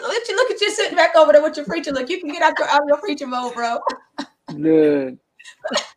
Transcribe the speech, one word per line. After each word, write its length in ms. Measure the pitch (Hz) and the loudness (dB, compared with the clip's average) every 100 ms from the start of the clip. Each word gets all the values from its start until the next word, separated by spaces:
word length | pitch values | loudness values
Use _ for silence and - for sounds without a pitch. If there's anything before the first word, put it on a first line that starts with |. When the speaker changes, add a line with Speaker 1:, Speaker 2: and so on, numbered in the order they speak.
Speaker 1:
look 200 | 480 440 | -4 -6
at 60 | 453 | -2
you, 80 | 392 | 0
look 140 | 508 | 0
at 100 | 392 | 0
you 100 | 403 | -2
sitting 240 | 427 392 | -2 -2
back 220 | 349 330 330 | 2 4 6
over 160 | 302 | 8
there 100 | 294 | 6
with 140 | 311 302 | 4 -2
your 80 | |
preacher 260 | 294 330 294 | -6 -6 -4
look. 200 | 262 254 | -6 -6
You 100 | 359 | -6
can 80 | 302 | -6
get 120 | 330 | -2
out 160 | 311 285 | 0 0
your, 100 | 302 | 0
out 140 | 285 | 0
of 60 | 285 | 2
your 100 | 294 | -2
preacher 280 | 415 285 262 | -2 -8 -6
mode, 280 | 247 247 | -6 -6
bro. 240 | 233 233 233 - - _ - | -6 -4 -4 -6 -8 _ -14
<laughs> 320 | - _ - | -14 _ -16
Speaker 2:
Look, 680 | 151 156 160 151 143 131 127 _ _ - - - 247 - | -4 2 4 4 2 -4 -10 _ _ -20 -14 -6 -6 -6